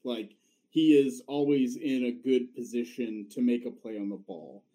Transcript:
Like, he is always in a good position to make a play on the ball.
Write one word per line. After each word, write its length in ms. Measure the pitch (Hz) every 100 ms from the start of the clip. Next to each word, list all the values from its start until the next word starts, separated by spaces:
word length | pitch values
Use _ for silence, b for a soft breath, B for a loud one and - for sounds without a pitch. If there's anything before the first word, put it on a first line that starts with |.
Like, 320 | 127 117 104 _ _ _ _
he 240 | 160 156
is 300 | 143 135 120 -
always 500 | 143 143 139 123 127
in 280 | 147 131
a 80 | 123
good 420 | 120 131 127 123
position 720 | - 113 120 120 - 113 107 104
to 100 | -
make 240 | 123 120
a 60 | 120
play 260 | - 113 107
on 140 | 101
the 60 | 98
ball. 460 | 101 85 78 101 _